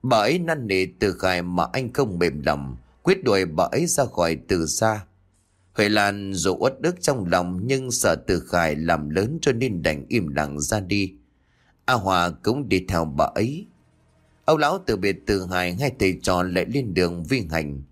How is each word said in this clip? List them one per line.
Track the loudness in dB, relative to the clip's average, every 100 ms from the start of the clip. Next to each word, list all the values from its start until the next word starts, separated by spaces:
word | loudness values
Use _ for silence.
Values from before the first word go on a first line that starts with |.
Bà | 4 4
ấy | 4 2
năn | 0 -2 0
nỉ | 0
Từ | 0 0 0
Khải | 2 0 0
mà | 0 0 0
anh | -2 -2
không | -2 -2 0
mềm | 0 0
lòng, | -2 -2 -6 -12 _ _
quyết | 0 2
đuổi | 2 2
bà | 2 0
ấy | 0 0
ra | 0 0
khỏi | 0 0 0 0 -2
Từ | -2
gia. | 0 0 0 0 -8 _ _ _ _ _ _
Huệ | 0 2
Lan | 4 2 -2 -6
dù | -2 0 2
uất | 0 0
ức | -4 0
trong | 0 0
lòng, | 0 0 0 -4 -2
nhưng | -2 -2
sợ | 0 2
Từ | 0 0 -2
Khải | 0 0 0
làm | 0 0 0 0
lớn | 0 0 0
cho | 0
nên | 0 -2 0
đành | -2 -2 -2
im | -2 -2
lặng | -2 -4 -4
ra | -2 -2
đi. | 0 -2 -2 -6 _ _ _ _ _ _
A | 0
Hòa | 0 2 2 2
cũng | 0 -2 -2 0
đi | 0 2
theo | 0
bà | 0 0
ấy. | 0 0 -2 -4 -12 _ _ _ _ _ _ _
Ông | 2 4
lão | 4 2
từ | -2 0
biệt | 0 -2
Từ | 0 0
Hải, | 0 -2 -2
hai | 0 -2 2
thầy | 0 0
trò | 0 0
lại | 2 0
lên | 0 -2 0
đường | 0 0 -2
vi | -4 -4 -2
hành. | -4 -4 -8 -14